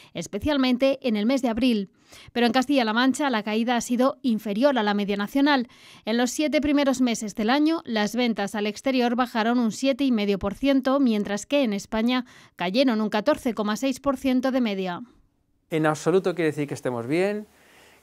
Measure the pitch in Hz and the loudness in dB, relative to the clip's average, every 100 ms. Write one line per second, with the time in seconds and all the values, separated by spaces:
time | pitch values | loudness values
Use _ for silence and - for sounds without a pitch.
0 | - - 160 202 302 285 254 247 269 277 | -14 -12 -8 -4 -2 2 2 2 2 0
1 | 254 208 220 269 247 220 254 220 185 _ | -2 0 0 0 0 0 0 0 -4 _
2 | _ - - 240 233 254 262 277 220 220 | _ -20 -10 -2 0 2 0 2 2 2
3 | 262 262 285 220 214 220 233 240 233 240 | 2 2 0 -2 -2 -2 0 -2 0 2
4 | 262 - 254 214 214 208 285 254 208 202 | 0 0 -2 -2 -2 2 2 4 2 0
5 | 202 202 202 277 285 277 233 - - - | 0 -2 -2 2 2 2 -2 -10 -20 -12
6 | - 233 247 - 302 294 294 285 277 262 | -4 0 0 0 0 0 2 2 2 2
7 | 247 220 214 - 214 285 302 330 - 220 | 0 -2 -6 -4 0 2 2 0 -2 -2
8 | 208 233 240 214 196 214 208 208 269 262 | 0 0 0 0 -4 -4 -6 -4 -2 0
9 | 240 240 247 233 220 247 226 - 269 277 | 2 0 -2 0 0 2 0 0 -2 0
10 | 269 220 202 196 202 - 277 269 262 277 | 2 2 0 0 -2 -2 2 2 2 2
11 | 254 214 202 202 - 285 240 202 - 220 | 2 2 -2 -4 -2 0 0 -2 -4 -2
12 | 233 254 247 - - - 175 226 269 220 | 0 0 -4 -12 -18 -6 -2 2 2 2
13 | 214 220 247 302 254 220 208 214 269 254 | 0 0 0 0 -2 -2 -2 -2 -4 -4
14 | 277 262 269 254 262 254 226 196 185 175 | -4 -2 0 0 0 0 -2 -2 -6 -8
15 | 240 _ _ _ _ _ - 160 156 151 | -12 _ _ _ _ _ -4 0 2 0
16 | 165 185 180 170 160 147 143 143 135 123 | 2 2 2 0 -2 -2 -4 -6 -6 -4
17 | 117 165 202 208 208 _ _ - - _ | -2 -2 0 -4 -10 _ _ -20 -20 _